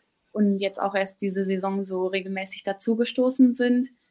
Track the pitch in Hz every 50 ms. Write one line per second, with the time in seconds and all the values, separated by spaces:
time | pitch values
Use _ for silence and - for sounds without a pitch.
0 | _ _ _ _ _ _ - 104 107 202 101 - - 196 190 - 101 196 196 196
1 | 196 196 - - - 196 185 190 196 190 190 185 185 196 196 196 196 185 190 185
2 | 185 185 190 190 185 190 190 190 190 196 - - - 202 196 196 - 233 226 220
3 | 240 240 - - 254 254 254 - 262 247 240 - 247 247 247 247 254 - _ _
4 | _ _